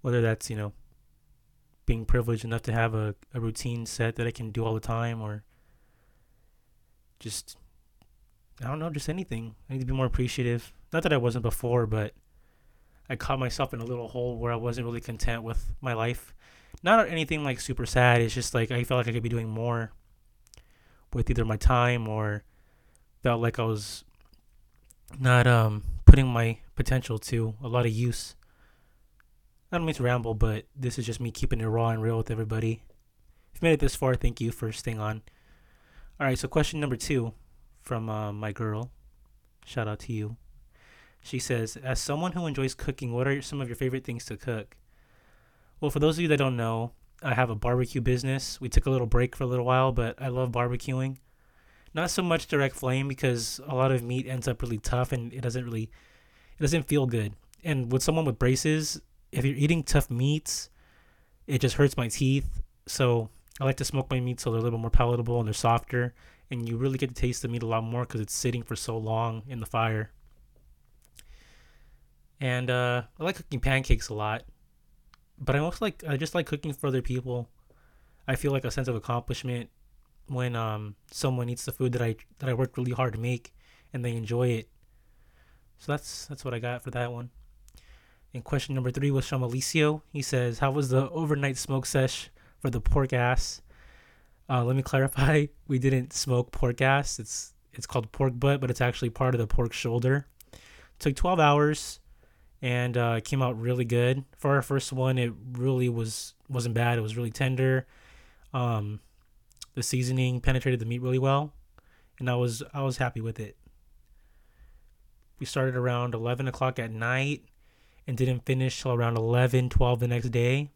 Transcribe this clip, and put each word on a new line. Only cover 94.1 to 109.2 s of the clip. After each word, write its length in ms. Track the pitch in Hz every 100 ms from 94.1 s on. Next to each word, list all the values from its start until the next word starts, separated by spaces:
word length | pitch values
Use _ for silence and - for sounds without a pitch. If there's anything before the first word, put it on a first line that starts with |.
| _ _ _ -
Uh, 140 | 127
let 120 | 120 131
me 80 |
clarify. 640 | 131 135 135 - 135 151 147 -
<laughs> 100 | -
We 120 | 131
didn't 340 | 131 131 127
smoke 380 | - 139 123 123
pork 300 | - 123 120
ass. 380 | 135 139 143 -
It's, 340 | 110 - - _ _
it's 120 | - -
called 240 | 131 110
pork 280 | - 135 120
butt, 220 | 139 139
but 80 | 127
it's 120 | 123
actually 280 | 123 - 120
part 260 | - 131 123
of 40 |
the 80 | 110
pork 260 | - 117
shoulder. 540 | - 123 120 127 139 139 _ - - - - - -
Took 160 | 147 135
twelve 240 | 180 180
hours 600 | 147 147 147 151 - - - - _ _ - _
and, 340 | 127 123 123 123
uh, 200 | 117 117
it 80 | -
came 160 | 135
out 180 | 127 113
really 260 | 117 123 117
good. 380 | 120 123 135 131 -
For 180 | 143 139
our 60 |
first 320 | - 139 -
one, 240 | 131 131 127
it 160 | 120 110 123
really 360 | 123 131 127 123
was, 460 | 117 110 110 - _ -
wasn't 280 | 127 117 113
bad. 220 | 120 117
It 20 |
was 160 | 107 113
really 140 | 117
tender. 560 | - 135 131 131 131 - - - - - - -
Um, 460 | 131 123 110 104 107 - _